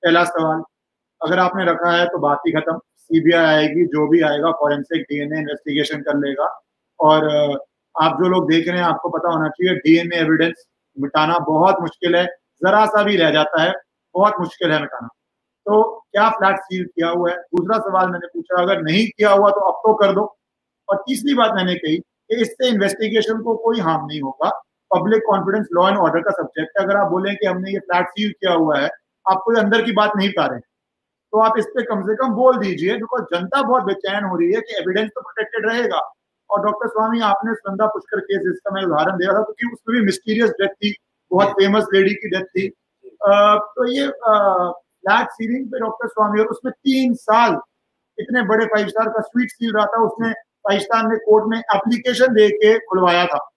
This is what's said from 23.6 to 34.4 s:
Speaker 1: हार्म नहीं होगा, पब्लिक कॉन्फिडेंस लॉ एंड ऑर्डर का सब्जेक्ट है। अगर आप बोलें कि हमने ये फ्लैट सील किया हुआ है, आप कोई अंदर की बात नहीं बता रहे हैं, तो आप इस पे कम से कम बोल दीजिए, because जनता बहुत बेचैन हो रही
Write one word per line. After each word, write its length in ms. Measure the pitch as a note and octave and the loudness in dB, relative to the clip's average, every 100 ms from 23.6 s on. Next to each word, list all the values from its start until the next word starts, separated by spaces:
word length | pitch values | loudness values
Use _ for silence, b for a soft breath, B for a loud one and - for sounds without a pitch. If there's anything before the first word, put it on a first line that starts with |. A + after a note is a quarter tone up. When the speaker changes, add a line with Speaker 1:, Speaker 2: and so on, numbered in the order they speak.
| A3+ A#3 | -2 -2
Speaker 1:
हार्म 260 | E3+ D#3 D3 | 0 -2 -4
नहीं 160 | D3+ | -8
होगा, 280 | C3+ - D#3+ - _ _ _ F#3 | -8 -4 -4 -4 _ _ _ -2
पब्लिक 280 | F3 A3 A3 | 2 0 2
कॉन्फिडेंस 420 | G3 F3 G#3 G#3 | -2 0 -4 -2
लॉ 160 | E3+ F#3+ | 0 2
एंड 80 | G3+ | 2
ऑर्डर 220 | E3 D#3+ | 0 0
का 120 | G3+ | -2
सब्जेक्ट 480 | F#3+ D#3+ - D#3 G3+ | -4 -6 -6 -6 -4
है। 60 | F#3+ | 0
अगर 100 | G3+ | 0
आप 160 | G3 | 0
बोलें 240 | F3+ G3 G3 | -2 -4 -4
कि 100 | G3 | -4
हमने 260 | F#3 F#3+ | -4 -6
ये 80 | G3 | -8
फ्लैट 280 | - F3+ - | -2 -2 -2
सील 240 | - G#3+ | -4 -6
किया 220 | - F#3+ | -4 -2
हुआ 260 | E3+ D#3 D3 | 0 2 0
है, 100 | C#3+ - _ _ - | -2 -6 _ _ -2
आप 100 | F#3+ A3+ | -2 2
कोई 100 | A#3 | 0
अंदर 300 | G3+ A3+ A3+ | 2 2 2
की 60 | |
बात 200 | G#3 G#3+ G#3 | 2 0 2
नहीं 120 | G3 | -2
बता 160 | F#3 C#3+ | 0 -2
रहे 100 | - | -4
हैं, 80 | - _ _ _ _ _ _ | -14 _ _ _ _ _ _
तो 80 | G#3+ | 2
आप 140 | A3 A3 | 2 2
इस 60 | G#3 | -2
पे 180 | B3+ | -4
कम 180 | A#3 G#3 | -4 -4
से 140 | F#3+ G#3+ | -4 -2
कम 180 | C4 | -2
बोल 240 | G#3+ B3+ B3 | 2 4 4
दीजिए, 380 | F#3+ E3 E3+ G3+ | 0 -2 -2 -4
because 280 | A3 A#3+ | -4 -6
जनता 380 | - E3+ F3+ C#4 | -4 -6 -2 -2
बहुत 220 | B3 B3 | 0 0
बेचैन 400 | F#3+ F#3+ G3 G3+ | 0 -4 -4 -4
हो 140 | G3+ | -4
रही 160 | F3 | -2